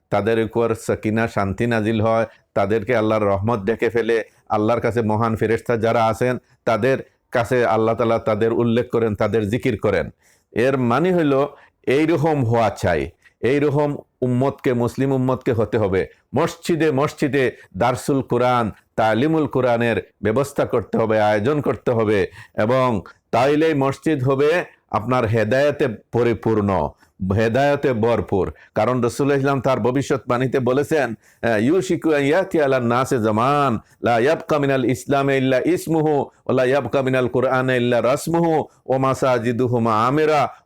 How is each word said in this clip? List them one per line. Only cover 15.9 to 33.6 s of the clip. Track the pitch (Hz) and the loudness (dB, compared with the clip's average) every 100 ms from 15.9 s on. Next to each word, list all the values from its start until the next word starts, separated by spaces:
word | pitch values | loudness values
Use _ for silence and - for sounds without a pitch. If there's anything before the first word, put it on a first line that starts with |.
| 92 78 - _ 135 | 0 -2 -10 _ -2
মসজিদে | 160 - - 165 156 | -2 -4 -4 0 2
মসজিদে | 131 147 - 147 139 123 - - 92 | 2 -2 -2 -2 0 -2 -4 -14 -2
দারসুল | 117 120 - 139 | -2 0 -2 -2
কোরআন, | 123 120 123 123 107 - _ - | 0 0 2 2 0 -6 _ -2
তালিমুল | 113 110 151 160 147 | 0 2 0 0 0
কোরআনের | 135 123 117 117 104 - _ | 0 0 2 0 -2 -4 _
ব্যবস্থা | 101 113 139 - 131 | -2 0 -2 -4 -2
করতে | 123 101 113 | -2 -2 -2
হবে, | 110 110 | 0 2
আয়োজন | 104 107 113 151 | 2 2 0 -2
করতে | - 127 - | -2 -4 -2
হবে, | 117 107 104 85 - - - | 0 0 0 -2 -6 -10 -4
এবং | 107 131 127 104 - - _ | 0 2 0 -2 -6 -20 _
তাইলেই | 117 135 147 160 | 0 2 2 2
মসজিদ | 143 135 135 160 147 | 2 -2 -2 -4 -2
হবে | 127 135 147 175 151 _ _ | 0 2 2 0 -4 _ _
আপনার | 107 113 127 110 | -6 0 0 2
হেদায়েতে | 113 107 131 147 139 143 | 0 2 2 2 0 -4
পরিপূর্ণ, | 104 _ 117 120 110 113 110 101 92 73 - _ - 95 101 | -4 _ 0 0 0 0 0 2 0 -2 -8 _ -8 -2 0
হেদায়েতে | 117 120 143 143 147 | 2 2 2 2 0
ভরপুর। | 117 113 110 90 98 80 - - - | 0 0 0 -2 -2 -2 -6 -8 -2
কারণ | 110 127 | 0 0
রাসূলুল্লাহ | 117 - 139 139 | -2 0 0 0
ইসলাম | 135 139 | 0 0
তার | 139 127 | 0 0
ভবিষ্যৎবাণীতে | 113 131 135 139 - 120 131 139 | 0 -2 -2 -4 -2 -2 0 0
বলেছেন, | 120 131 143 160 123 110 _ _ | 0 0 0 -2 -2 -6 _ _
আহ, | 117 107 | -2 0
"ইউশিকু | 120 185 185 160 160 | 2 0 0 -2 0
আন | 147 | 0
ইয়াতি | 139 170 175 160 | 2 0 0 0
আলান | 139 131 | 2 2
নাসি | 117 120 135 135 | 2 0 0 0
জামান, | 107 107 127 147 | 0 2 2 2